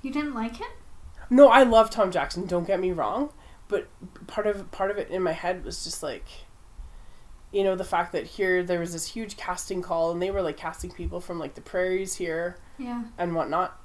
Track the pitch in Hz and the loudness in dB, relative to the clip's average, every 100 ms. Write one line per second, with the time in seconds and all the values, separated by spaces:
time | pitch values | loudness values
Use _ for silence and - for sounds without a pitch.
0 | 269 285 294 240 226 - 466 - - - | -4 -4 -4 -4 -6 -6 -10 -12 -16 -16
1 | - - - 247 277 240 254 226 220 - | -16 -16 2 10 12 12 10 8 6 4
2 | 196 180 143 - 180 175 175 185 185 170 | 2 2 -2 -4 -2 -2 0 0 0 0
3 | 107 220 294 - - - - 202 - - | 0 0 -4 -6 -20 -20 -4 -4 -4 -16
4 | 185 - - - 208 196 196 - 196 208 | -20 -18 -8 -2 0 -2 -8 -4 -2 -2
5 | - 185 180 165 175 180 127 - - - | -4 -2 0 0 -4 -4 -6 -8 -8 -8
6 | 151 104 - - - - - - - - | -8 -8 -12 -16 -20 -20 -20 -16 -16 -16
7 | - - - - - 202 196 185 185 170 | -18 -20 -20 -20 -4 0 2 0 -2 -2
8 | 175 165 - - 190 180 180 175 170 170 | -2 -4 -6 -2 2 2 2 -2 -2 -6
9 | - 226 220 - - 180 - 185 180 170 | -8 -8 -10 -10 -8 -8 -6 -6 -2 0
10 | 165 175 185 196 170 143 165 165 185 - | 0 0 -2 -2 -2 -4 -8 -8 -12 -8
11 | 180 170 - 165 143 - - 185 185 185 | -8 -6 -8 -8 -8 -12 -6 -2 0 0
12 | 190 - 170 160 175 180 - - 247 240 | -2 -6 -4 -4 -4 -8 -18 -12 -8 -8
13 | 226 - 175 165 127 165 180 - | -10 -6 -2 -2 0 0 -2 -6